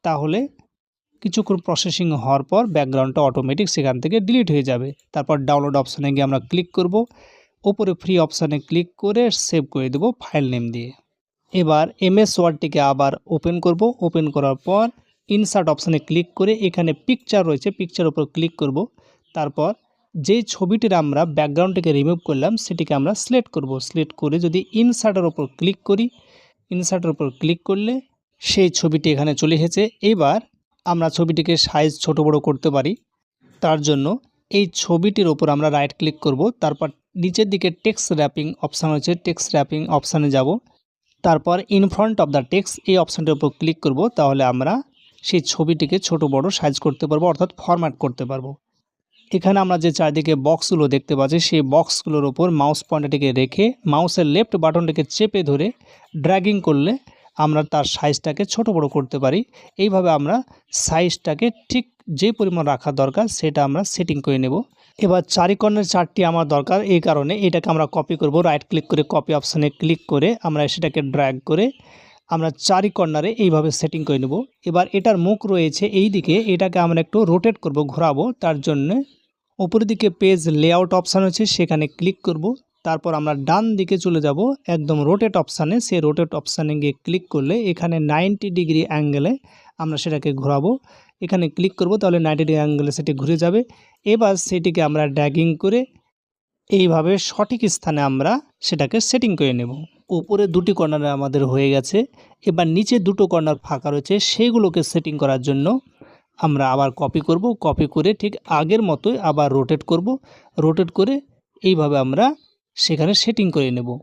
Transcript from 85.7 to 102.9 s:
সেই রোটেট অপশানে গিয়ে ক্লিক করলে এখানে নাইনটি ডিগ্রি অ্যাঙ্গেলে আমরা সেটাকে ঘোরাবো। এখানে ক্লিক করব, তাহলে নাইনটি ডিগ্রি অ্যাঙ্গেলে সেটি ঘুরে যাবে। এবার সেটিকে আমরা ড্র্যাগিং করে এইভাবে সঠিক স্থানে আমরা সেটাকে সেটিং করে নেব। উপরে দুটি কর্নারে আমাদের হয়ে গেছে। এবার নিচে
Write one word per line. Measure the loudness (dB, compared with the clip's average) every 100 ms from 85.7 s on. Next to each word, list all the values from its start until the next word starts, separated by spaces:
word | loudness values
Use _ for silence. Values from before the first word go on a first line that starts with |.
| -2 0
সেই | 0 0
রোটেট | 0 -2 -4
অপশানে | -8 -6 -4 -2
গিয়ে | -2 -4
ক্লিক | -4 -6 -2
করলে | -4 0 -2 -2
এখানে | -2 -2 0 0
নাইনটি | 0 0 -2 -2 -2
ডিগ্রি | 0 0 0
অ্যাঙ্গেলে | -2 0 0 0 -2 _ -20 -20 -10
আমরা | -6 -6
সেটাকে | -4 -2 -2 -2
ঘোরাবো। | 0 0 0 -2 _ -20 _ _
এখানে | -2 0 0 0
ক্লিক | -2 0
করব, | -2 2
তাহলে | 2 2 2
নাইনটি | 0 2
ডিগ্রি | 2
অ্যাঙ্গেলে | 2 0 -2 -2
সেটি | -4 -2
ঘুরে | -2 0
যাবে। | 2 0 -2 -12 _ _ 0
এবার | 2 2 0 -2
সেটিকে | -2 0 0 0
আমরা | 0 0 0
ড্র্যাগিং | 0 2 0 0
করে | 0 0 -2 _ _ _ _ _ _ _ _
এইভাবে | 2 4 2 2 0 -2
সঠিক | -4 -4 0 -2 -2
স্থানে | -4 0 0
আমরা | 0 0 0 _ _ -6
সেটাকে | -2 0 0 0
সেটিং | 0 0 2
করে | 0 0
নেব। | -4 -8 -14 _ _
উপরে | -6 -2 0 2 2
দুটি | 0 0
কর্নারে | 0 0 -2 -2
আমাদের | -2 0 0
হয়ে | 2 2
গেছে। | 2 0 -2 -2 _ -20 _ -2
এবার | 0 2
নিচে | 0 2